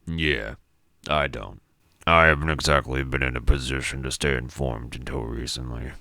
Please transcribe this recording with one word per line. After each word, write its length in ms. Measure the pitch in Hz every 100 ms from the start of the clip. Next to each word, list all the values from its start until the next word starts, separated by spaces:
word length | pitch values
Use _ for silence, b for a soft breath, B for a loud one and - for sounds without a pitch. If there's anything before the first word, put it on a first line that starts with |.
| -
Yeah, 480 | 82 78 65 52 62 _ _ _ _ -
I 180 | 76 71
don't. 360 | 62 50 - _ _ _ _ -
I 200 | 82 80
haven't 240 | 76 78
exactly 520 | 76 73 71 62 65
been 180 | 67 67
in 140 | 65 64
a 40 |
position 600 | 62 69 64 67 65 67
to 80 | 65
stay 240 | 64 73 65
informed 600 | 62 - 67 57 58 60
until 260 | 64 67
recently. 720 | 57 58 58 - - - 123 -